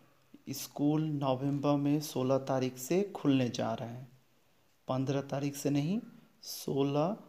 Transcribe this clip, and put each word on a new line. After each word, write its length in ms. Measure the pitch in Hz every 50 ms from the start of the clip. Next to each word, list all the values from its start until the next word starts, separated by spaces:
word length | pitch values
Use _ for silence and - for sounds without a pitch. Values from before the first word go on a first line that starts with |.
| - _ _ _ _ _ - - - -
स्कूल 540 | 139 - - - - - 143 147 151 156 156
नवंबर 720 | 160 151 139 143 135 131 127 135 143 139 143 139 147 147
में 240 | 143 143 143 143 156
सोलह 380 | 151 - - 135 127 127 135 131
तारीख 400 | 131 - 139 131 127 127 127 -
से 340 | - - 170 180 208 202 -
खुलने 320 | - - 147 135 131 127 120
जा 260 | - - 117 113 113
रहे 140 | - 117 113
हैं। 200 | 120 127 131 - - - _ _ _ _ _ _ _ _ _ _ _ _ _ -
पन्द्रह 320 | 131 131 135 131 135 139
तारीख 360 | 135 139 143 139 143 143 139
से 140 | - - -
नहीं, 300 | 143 143 143 156 196 233 - - - - - - _ _ -
सोलह 760 | - - - - - 151 135 139 143 143 147 151 175 220 - -